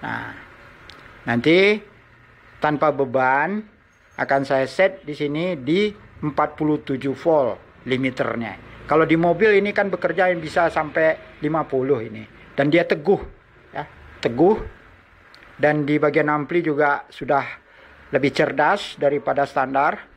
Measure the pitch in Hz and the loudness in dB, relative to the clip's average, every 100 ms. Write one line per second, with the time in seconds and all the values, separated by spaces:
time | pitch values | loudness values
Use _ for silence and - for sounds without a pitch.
0 | - 117 117 - - - - - - - | -8 -10 -10 -16 -20 -20 -20 -20 -20 -20
1 | - - - 120 131 170 196 214 - - | -20 -12 -2 0 4 4 4 2 -4 -20
2 | _ _ _ - - - 151 151 151 135 | _ _ _ -20 -20 -4 -2 2 0 0
3 | 135 127 127 135 160 208 214 _ _ _ | 0 2 2 2 0 -4 -8 _ _ _
4 | _ - 127 139 135 135 131 - 190 196 | _ -8 0 0 2 0 0 2 0 0
5 | - 147 147 151 180 170 127 175 208 202 | -12 -6 -4 -2 -4 -4 -2 0 0 -4
6 | - - 151 139 151 - 151 151 147 131 | -20 -8 -4 -2 -2 0 0 0 -2 -6
7 | 139 123 165 156 127 95 - - 123 127 | -4 -2 2 2 2 -2 -12 -18 -4 -2
8 | 135 127 123 117 113 92 - - - 151 | -2 -2 -4 -4 -8 -12 -18 -20 0 2
9 | 156 165 175 170 220 202 202 196 202 180 | 4 2 2 4 4 4 2 -2 -2 -2
10 | 180 170 185 175 156 180 170 160 156 151 | -4 0 0 0 -2 0 0 0 -4 0
11 | 160 156 - - 147 160 147 135 131 135 | 0 0 -8 -8 -4 -2 -2 -2 0 -2
12 | 113 107 107 - - - 143 170 170 175 | -2 -12 -16 -20 -14 -2 2 2 2 -2
13 | 147 190 - - _ - - - 147 - | 0 0 -2 -18 _ -20 -14 -12 -12 -16
14 | - - 143 120 170 214 - - - - | -20 -6 -4 4 4 4 -4 -14 -20 -20
15 | _ _ - - - - 147 151 139 147 | _ _ -20 -20 -20 -2 0 2 0 2
16 | 147 151 151 151 143 175 156 143 147 143 | 2 2 0 -2 0 -2 -2 0 0 0
17 | - - 131 143 127 - _ - - - | -6 -14 -2 0 -2 -14 _ -20 -20 -20
18 | - 139 139 - 151 139 151 202 - - | -4 -2 0 0 -2 2 2 2 -4 0
19 | 143 143 139 135 139 - 131 135 147 - | 0 0 -2 -2 -2 -2 -2 0 0 -2
20 | - | -12